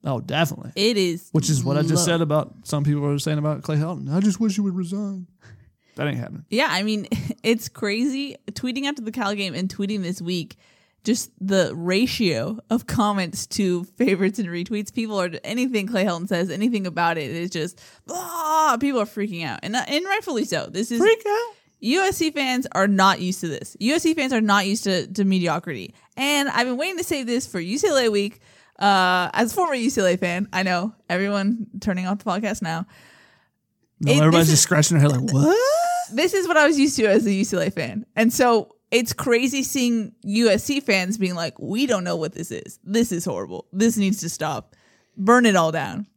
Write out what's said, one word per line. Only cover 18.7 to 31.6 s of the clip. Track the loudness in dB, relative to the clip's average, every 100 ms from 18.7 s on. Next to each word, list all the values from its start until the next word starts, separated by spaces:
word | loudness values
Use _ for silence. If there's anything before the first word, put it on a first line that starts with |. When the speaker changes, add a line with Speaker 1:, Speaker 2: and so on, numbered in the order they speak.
| 2
Speaker 2:
people | 2 0
are | -2
freaking | -4 -6 -4
out. | -6 -6
And, | -4 -4
and | -2 -4
rightfully | -2 -4 -2 -4
so. | -2 -4 -4
This | -6 -4
is | 2
Speaker 1:
Freak | 4 4 0
out? | -2 -4 -12 _ _
Speaker 2:
U | 0 2
S | 2 0
C | -2
fans | 0 -2 -2 -2
are | 0 2
not | 6 4 4
used | -2 -4
to | -6
this. | -8 -10 -4
U | 0
S | 2
C | 2
fans | 0 0
are | 0
not | 4 2 2
used | -2
to, | 0 -2 -2
to | 0
mediocrity. | 2 2 2 -2 -4 -10 -10 -16 _ -4
And | 0 0 0
I've | 0 0
been | -2
waiting | -4 -4
to |
say | -4 -4
this | -2 -2 -2
for | -6
U | -4 0
C | 2
L | 4
A | 2
week. | 2 -2 -6 _ _ _ -2
Uh, | 2 4 4 2 0
as | 0 0
a | 0
former | 0
U | 0 0
C | 2
L | 2
A | 2
fan, | 0 -2 -4
I | -2
know | 0 0 -2 -8 _
everyone | -2 0 0 0 -2